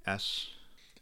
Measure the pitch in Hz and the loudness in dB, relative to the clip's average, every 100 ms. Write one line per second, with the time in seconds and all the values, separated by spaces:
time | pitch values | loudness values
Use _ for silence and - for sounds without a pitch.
0 | - 98 - - - - - - - - | 2 2 2 0 -2 -8 -14 -16 -18 -20